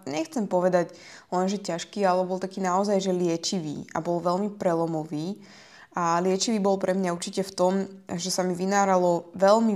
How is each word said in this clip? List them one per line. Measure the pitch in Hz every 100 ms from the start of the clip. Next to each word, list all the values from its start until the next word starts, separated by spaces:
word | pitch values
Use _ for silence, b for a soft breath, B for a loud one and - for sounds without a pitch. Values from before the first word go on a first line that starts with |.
| -
nechcem | 311 320 254 196
povedať | 180 185 180 170 B B B B
len, | 180 190
že | 202
ťažký, | 202 170 - 208 190
ale | 180 185
bol | 185
taký | 190 190
naozaj, | 185 185 202 196
že | 185
liečivý | 180 175 165 - 190 151 143 -
a | 165
bol | 170 175
veľmi | 175 180 208 208
prelomový. | 185 165 165 160 160 151 170 208 B B B B B -
A | 170 170
liečivý | 185 190 240 214
bol | 196 196
pre | 190 190
mňa | 180
určite | 175 202 196
v | 190
tom, | 190 185 196 190 - - 180
že | 185
sa | 185 185
mi | 175
vynáralo | 190 202 196 185 180 170 - 185
veľmi | 196 220 226